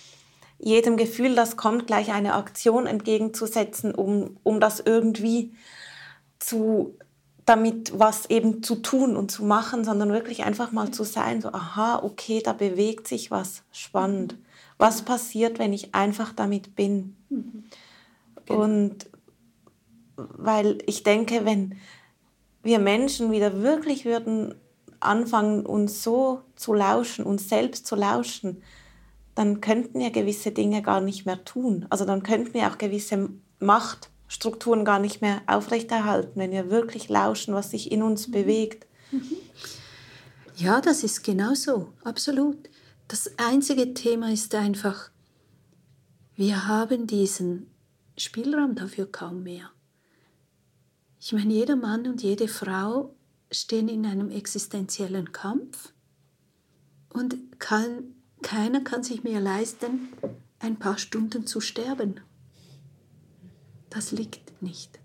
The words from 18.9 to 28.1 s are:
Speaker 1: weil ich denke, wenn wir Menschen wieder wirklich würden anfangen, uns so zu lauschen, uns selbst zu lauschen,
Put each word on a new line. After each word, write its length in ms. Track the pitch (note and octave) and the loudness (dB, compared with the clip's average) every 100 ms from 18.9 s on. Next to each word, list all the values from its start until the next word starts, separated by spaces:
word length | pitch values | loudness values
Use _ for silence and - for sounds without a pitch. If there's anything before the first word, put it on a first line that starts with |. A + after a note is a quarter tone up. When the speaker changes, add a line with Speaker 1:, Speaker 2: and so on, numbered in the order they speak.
| G3+ - - _ _ _ _ _ _ _ - _ - | -2 -18 -20 _ _ _ _ _ _ _ -20 _ -14
Speaker 1:
weil 640 | - - G#3+ G#3+ G#3 G#3 - | -14 -4 0 4 4 2 -2
ich 160 | - | 0
denke, 420 | G#3 G#3 A3+ A#3 G#3 | 2 4 4 2 2
wenn 300 | G#3 F#3+ - - - _ _ _ _ _ _ | 2 0 -6 -18 -20 _ _ _ _ _ _
wir 160 | A3 A3+ | 2 4
Menschen 520 | G3+ G#3+ C#4 - A3+ | 4 4 2 0 0
wieder 300 | G#3+ G#3 G3 | 2 2 2
wirklich 420 | A#3+ D#4 D#4 C4+ | 2 2 0 -2
würden 500 | A#3 A#3 A3+ A3 G#3+ - _ _ - - | 0 -2 0 -2 -2 -8 _ _ -20 -4
anfangen, 640 | - G#3+ A#3 A3+ G#3+ G#3 | 0 2 2 4 4 2
uns 380 | - G#3 G#3 G3+ | 0 0 0 0
so 400 | A3+ B3 C4 C4 - - | 0 2 2 0 -8 -12
zu 180 | - | 0
lauschen, 500 | G#3 G3 A3+ A#3 - | 2 4 4 2 -4
uns 240 | G3+ G3+ - | -2 -2 0
selbst 380 | A3 B3 - - | 2 2 -2 -4
zu 100 | G#3 | 0
lauschen, 640 | G3+ | 2